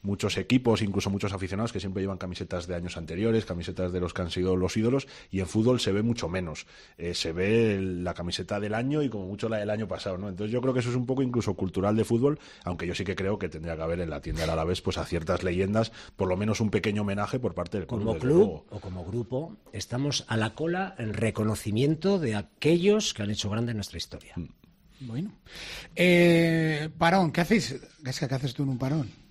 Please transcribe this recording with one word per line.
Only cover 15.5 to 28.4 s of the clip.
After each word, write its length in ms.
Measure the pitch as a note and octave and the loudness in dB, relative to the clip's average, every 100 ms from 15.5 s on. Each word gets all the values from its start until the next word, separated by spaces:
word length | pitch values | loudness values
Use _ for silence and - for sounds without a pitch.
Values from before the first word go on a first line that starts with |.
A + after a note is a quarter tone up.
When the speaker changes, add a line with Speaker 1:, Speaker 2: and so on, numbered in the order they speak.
| F2 F#2+ G#2 A2+ - - - | 0 2 2 0 -4 -20 -4
Speaker 1:
por 120 | F#2+ | 0
lo 80 | F2+ | 0
menos 260 | G#2+ G#2+ | 0 0
un 100 | A2 | 2
pequeño 320 | G2+ G#2+ G#2 | 2 0 0
homenaje 340 | G#2 G2 G2+ G#2+ | -2 -2 -2 -2
por 160 | A2+ | -4
parte 240 | F2 F2 G#2 | -4 -6 -4
del 80 | E2 | -4
club, 140 | E2+ | -4
Speaker 2:
Como 140 | G#2+ E2 | -2 -2
Speaker 1:
desde 100 | B2+ | 4
Speaker 2:
club 100 | E3 | 6
Speaker 1:
luego. 260 | G#3 D#2 - | 6 2 -12
Speaker 2:
o 80 | G#2+ | -12
como 260 | F#2+ F#2 E2+ | -10 -10 -6
grupo, 500 | A2+ A#2 B2+ D#3+ G#2 - | -6 -4 -4 -6 -12 -12
estamos 540 | F#2+ - B2 C#3+ C3 - | -10 -6 -2 0 -2 -2
a 60 | A2+ | 0
la 200 | A2 - | 0 -2
cola 400 | D#3+ F3 F#3+ - | -2 -2 -4 -6
en 160 | A2+ | -6
reconocimiento 1040 | G#2 A2 G#2+ G#2+ G#2 - G#2+ C#3 D#3 F#3+ G3 | 0 0 2 0 0 0 2 2 2 2 2
de 160 | C#3+ | 2
aquellos 800 | G#2 F#2+ _ C#3+ E3+ F#3 G#3+ G#3+ | -2 -4 _ 4 6 6 4 2
que 80 | - | -2
han 80 | G#2 | -4
hecho 220 | G#2+ G#2 | -2 -2
grande 240 | G#2+ A#2+ A2 | -2 -2 -4
nuestra 240 | G2 E2+ | -6 -8
historia. 340 | - - - - | -10 -14 -12 -10
Speaker 1:
Mm. 120 | D#2+ - - _ _ - | -10 -14 -20 _ _ -16
Speaker 3:
Bueno. 300 | B2+ A#2 G3+ - - - - - - - | -8 -6 -6 -10 -20 -16 -14 -14 -12 2
Eh, 960 | F3 F3 F3 E3+ E3+ E3 D#3+ D3+ D#3+ D#3+ | 6 8 8 8 6 4 2 0 -4 2
parón, 340 | E3 F#3+ E3+ | 4 6 4
¿qué 100 | - | 2
hacéis? 340 | E3+ A3 - - - _ | 4 4 2 -8 -12 _
Gaisca, 260 | - - C#3+ | -8 -4 -2
¿qué 80 | |
haces 180 | C3+ | -2